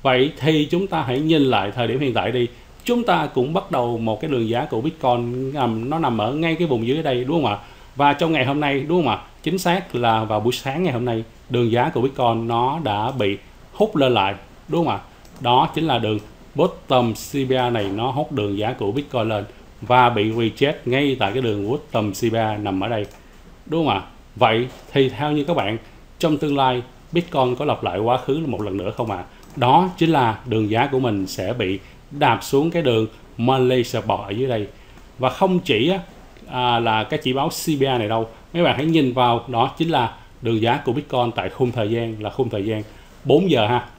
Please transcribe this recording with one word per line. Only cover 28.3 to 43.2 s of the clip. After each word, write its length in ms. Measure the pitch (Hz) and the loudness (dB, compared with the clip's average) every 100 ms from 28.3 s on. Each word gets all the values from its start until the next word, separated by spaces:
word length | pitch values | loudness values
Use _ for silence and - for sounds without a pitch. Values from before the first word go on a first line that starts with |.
| 147 156 | -2 -2
một 140 | 107 | -4
lần 160 | 101 98 | -4 -4
nữa 140 | 95 | -6
không 200 | 113 110 | -4 -4
ạ? 140 | 92 90 - - - | -6 -10 -18 -16 2
Đó 340 | 127 151 185 180 | 6 6 4 2
chính 140 | 165 | 4
là 280 | 151 120 110 127 | 4 2 0 -2
đường 240 | 110 107 | 0 2
giá 160 | 110 139 | 2 2
của 120 | 131 | 2
mình 280 | 131 101 95 | 0 -2 -4
sẽ 260 | - 95 | -4 -4
bị 260 | 120 95 98 - - - | -2 -2 -4 -8 -20 -16
đạp 280 | 143 143 110 | 0 2 2
xuống 280 | - 139 160 | 2 2 2
cái 120 | 170 | 0
đường 240 | 143 113 110 - - - | 2 2 0 -6 -18 -2
monthly 480 | 120 135 127 127 | 2 4 4 2
support 360 | 117 117 107 98 | 0 -4 -2 -2
ở 100 | 101 | -2
dưới 180 | 104 131 | -4 -2
đây. 180 | 113 104 - - - - - | -2 -6 -12 -20 -20 -20 -4
Và 100 | 127 | -4
không 300 | - 190 180 | 0 0 0
chỉ 320 | - 110 143 | 2 2 2
á, 80 | 190 175 - - - - | 0 -6 -20 -20 -20 -10
à, 320 | 127 123 117 | -2 0 2
là 260 | 117 110 | 2 0
cái 160 | 107 151 | -2 -4
chỉ 100 | - | -2
báo 160 | 135 156 | -2 -2
C 320 | - - 147 | -4 -2 0
B 20 | |
R 160 | 135 123 | 0 0
này 100 | 107 | 0
đâu, 200 | 113 113 - - | -2 -4 -10 -8
mấy 100 | 170 | 0
bạn 140 | 165 - | 2 2
hãy 100 | 156 | 2
nhìn 260 | 160 135 | 2 2
vào, 320 | 123 123 120 - | 2 2 2 0
đó 220 | 117 139 - | 0 0 0
chính 100 | 165 | 0
là 260 | 151 117 - - - | 0 -2 -6 -20 -6
đường 200 | 117 113 | -2 0
giá 140 | 113 143 | 2 0
của 80 | 135 | -2
Bitcoin 380 | 123 147 127 120 | -4 -2 -2 0
tại 140 | 110 92 | -2 -8
khung 240 | - 127 | -2 -2
thời 180 | 120 107 | 0 -2
gian, 320 | 117 113 107 | -2 -4 -6
là 80 | 104 | -8
khung 200 | - 117 | -4 -2
thời 140 | 110 | -2
gian 180 | 101 110 104 - - - | -2 -4 -6 -16 -20 -10